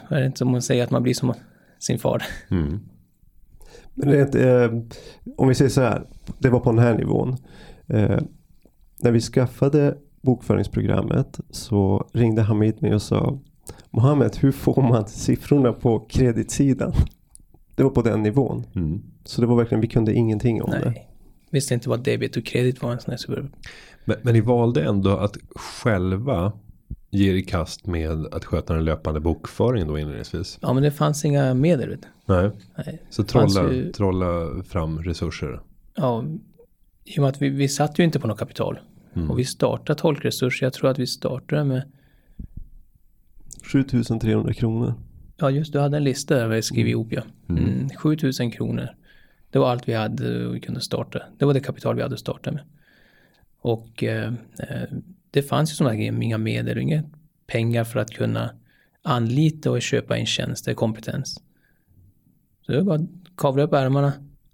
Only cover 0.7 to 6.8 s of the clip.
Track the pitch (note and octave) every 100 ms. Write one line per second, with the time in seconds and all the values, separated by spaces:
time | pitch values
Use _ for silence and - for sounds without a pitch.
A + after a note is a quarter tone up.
0.7 | B2 A#2+ B2 B2 B2 B2 A#2 - _ _
1.7 | _ - B2 - A2+ - - - F2+ D2
2.7 | F#2+ - - _ _ _ _ - - -
3.7 | - - - C#3 C#3+ C#3 A#2+ B2+ B2 A#2
4.7 | A#2 A#2 - - - - - C3 B2+ C3+
5.7 | C3+ A#2+ G2+ - - - - C3 A#2+ B2
6.7 | A2+